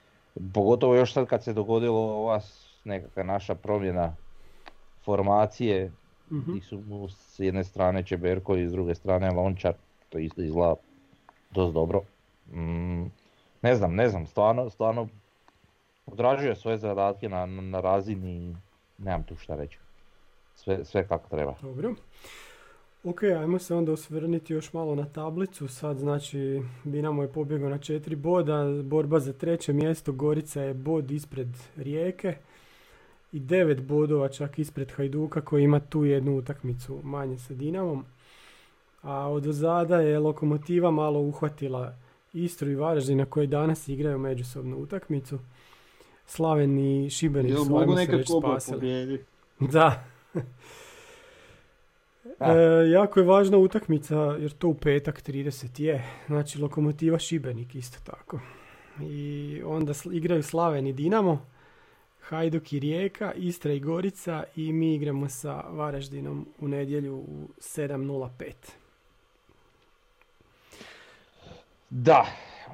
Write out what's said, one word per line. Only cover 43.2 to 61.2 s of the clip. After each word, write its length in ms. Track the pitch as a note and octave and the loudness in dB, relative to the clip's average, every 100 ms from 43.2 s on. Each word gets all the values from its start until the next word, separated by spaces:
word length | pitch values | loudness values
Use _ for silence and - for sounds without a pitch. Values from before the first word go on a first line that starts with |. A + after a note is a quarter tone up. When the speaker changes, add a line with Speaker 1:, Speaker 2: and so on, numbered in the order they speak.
Speaker 2:
koji 220 | C3+ D3+ C#3+ | 2 0 0
danas 420 | D3 D#3 D#3 - | 2 0 0 -4
igraju 300 | C3+ D3+ C#3 | -4 -2 -2
međusobnu 580 | C3+ B2+ B2 C#3 B2+ C3 | -2 -4 -6 -8 -8 -8
utakmicu. 600 | C#3+ F#3+ - C#3+ C3 C3+ - - - - _ _ - _ - | -8 -10 -4 -6 -4 -10 -10 -20 -20 -20 _ _ -20 _ -14
Slaven 520 | - D#3+ D3+ C#3+ C#3 | -2 2 4 4 4
i 320 | C#3 C#3 C#3 | 2 2 0
Šibenik 400 | - D#3+ C#3 B2+ | 0 0 2 2
Speaker 3:
Jel 140 | C#3+ | 2
Speaker 2:
su, 60 | C#3 | 4
Speaker 3:
mogu 100 | D3+ | 6
Speaker 2:
ajmo 120 | D#3+ | 6
se 60 | F3+ | 4
Speaker 3:
neka 120 | F3 | 4
Speaker 2:
reći, 140 | C3+ C3 | 2 4
Speaker 3:
kluba 220 | E3 C3 | 2 2
Speaker 2:
spasili. 260 | C3 C3 C3 | 0 -2 -4
Speaker 3:
pobijedit? 500 | B2+ B2+ C3 C3+ - _ _ _ | -2 -2 -2 -6 -8 _ _ _
Speaker 2:
Da. 440 | C3 D#3 D#3+ A#2+ - - _ | 2 6 6 4 -8 -20 _
<laughs> 100 | E3+ - - - - - - - - - - - - _ _ _ _ _ _ A#3+ D4+ | -10 -10 -16 -20 -20 -20 -20 -20 -20 -20 -20 -20 -20 _ _ _ _ _ _ -20 0
Speaker 1:
Da. 80 | C#3 | 6
Speaker 2:
E, 440 | E3 E3 E3 E3 | 8 8 8 8
jako 300 | F3 G3+ G3 | 8 8 6
je 60 | F3+ | 8
važna 320 | G3 G3 G3 | 8 8 8
utakmica, 560 | F#3+ A3 - D3+ - D3+ | 8 4 0 0 0 0
jer 360 | D3 D3+ D3+ | 0 0 -6
to 160 | - F3 | 0 0
u 60 | D3 | 2
petak 440 | D3+ C#3+ C#3+ - | 2 2 0 -6
trideset 580 | - C#3 C#3+ C3 B2 C3+ | -8 -6 -6 -6 -12 -2
je. 240 | D3+ C#3 B2 - - | 0 0 -4 -14 -4
Znači, 320 | D3 D3 C#3+ | -2 -2 -4
Lokomotiva 580 | D3 D#3 D3+ D3 D#3+ E3 | -4 0 0 2 2 2
Šibenik 560 | - E3 B2+ A#2 B2 | 0 -4 -4 -8 -8
isto 240 | C3+ B2 - - | -12 -14 -16 -16
tako. 320 | - - - - - - - - C#3+ | -18 -12 -12 -12 -20 -20 -20 -20 -12
I 240 | D3+ D3 C#3+ D3 D3 D3 - | -10 -8 -6 -8 -8 -8 -6
onda 260 | D#3 D3 | -4 -4
sl-, 180 | D3 F3 | -4 -6
igraju 300 | F3 F3 E3 | -4 0 0
Slaven 440 | D3 D#3+ E3+ D3 C3+ | 0 0 0 0 -2
i 60 | |
Dinamo, 540 | C3 D#3 A3 | -2 0 2